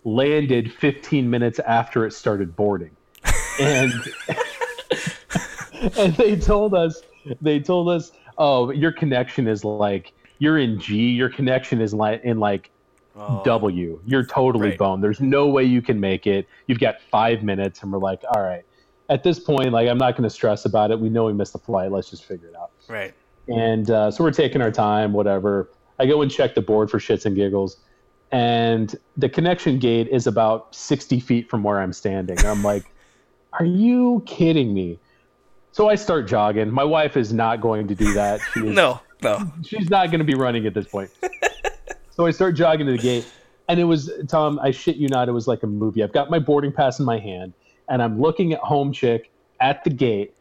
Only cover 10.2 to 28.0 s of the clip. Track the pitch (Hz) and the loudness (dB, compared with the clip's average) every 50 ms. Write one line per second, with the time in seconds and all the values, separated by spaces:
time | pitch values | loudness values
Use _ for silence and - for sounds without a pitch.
10.2 | _ _ _ _ 143 151 156 156 135 117 110 98 - - 104 107 117 123 123 120 | _ _ _ _ 0 2 2 2 0 0 -2 -4 -4 -4 0 2 2 2 2 0
11.2 | 127 123 - - 135 127 131 131 - - 135 113 113 104 104 104 107 107 110 113 | 0 -2 -2 -2 0 0 0 0 0 -2 -2 0 0 0 0 0 0 0 -2 -2
12.2 | - 123 117 110 107 104 101 95 - - _ _ _ _ _ _ _ _ _ 104 | -2 -2 0 0 0 0 0 -2 -6 -12 _ _ _ _ _ _ _ _ _ -14
13.2 | 104 104 127 98 98 127 117 110 107 104 90 90 87 82 82 80 87 113 135 135 | -6 -6 -6 0 0 0 2 2 0 0 -2 -2 -6 -6 -10 -12 -6 -2 0 0
14.2 | 123 - - 139 131 127 117 110 104 104 92 90 101 98 95 95 101 104 110 - | 0 0 0 0 2 2 2 2 0 -2 0 0 0 0 0 0 0 -2 0 0
15.2 | 135 135 139 139 147 147 139 135 131 127 123 123 120 - 120 104 98 95 95 90 | 0 2 2 4 4 4 4 4 4 4 4 2 2 0 -2 0 0 -2 -2 0
16.2 | - 107 98 98 95 _ _ - _ - 123 117 131 113 - - - _ - 107 | 0 0 0 0 -2 _ _ -14 _ -4 -2 0 0 0 0 -4 -8 _ 0 2
17.2 | 113 117 117 107 104 104 98 95 98 98 - - - 98 98 98 95 95 95 - | 2 2 2 0 -2 -4 -2 -2 -2 -4 -6 -8 -10 -6 -6 -4 -2 -4 -4 -6
18.2 | - 117 123 107 98 92 90 87 - _ _ _ _ _ _ _ _ - 143 127 | -4 -4 -2 -2 -2 -4 -6 -8 -12 _ _ _ _ _ _ _ _ -4 -4 0
19.2 | - 185 160 170 - - 147 135 131 131 117 117 117 120 120 123 135 123 120 - | 0 0 -2 0 -2 -2 0 2 2 2 2 2 2 2 2 2 2 0 2 0
20.2 | 123 107 - - - 113 104 - - 107 101 110 107 107 113 110 113 110 110 117 | -2 -2 -2 0 0 0 0 0 -2 0 2 2 2 2 2 0 0 0 0 2
21.2 | 113 110 104 101 98 - - - _ - 110 95 92 95 98 95 87 - - - | 2 2 0 -2 -4 -6 -8 -14 _ -4 -2 -2 -2 -2 -4 -4 -6 -8 -14 -20
22.2 | - _ 98 87 85 85 82 85 85 - _ _ _ - 117 107 98 95 - _ | -14 _ -14 -14 -14 -20 -18 -16 -16 -18 _ _ _ -12 -10 -10 -10 -10 -12 _
23.2 | _ _ _ _ - - 120 113 113 113 113 110 107 113 113 107 107 107 104 - | _ _ _ _ -10 -4 -2 0 0 2 0 0 0 2 2 2 2 0 0 2
24.2 | 165 160 - - 151 123 - 147 117 110 107 - 107 107 104 107 110 104 104 101 | 0 2 2 2 0 2 2 0 0 0 0 0 0 2 2 2 2 0 0 0
25.2 | 101 104 98 95 92 104 101 98 92 - _ _ _ _ _ - 131 131 151 151 | 2 2 0 0 0 0 0 0 -4 -6 _ _ _ _ _ 0 2 2 4 2
26.2 | 147 135 - - 139 120 - - 98 - 107 107 107 101 - 107 - - 113 95 | 2 0 0 0 -2 0 0 -2 0 2 2 2 2 2 0 -4 0 0 -2 0
27.2 | - 107 98 95 101 98 98 98 98 92 - _ _ _ _ _ | 0 -2 0 0 0 0 0 0 -2 -2 -6 _ _ _ _ _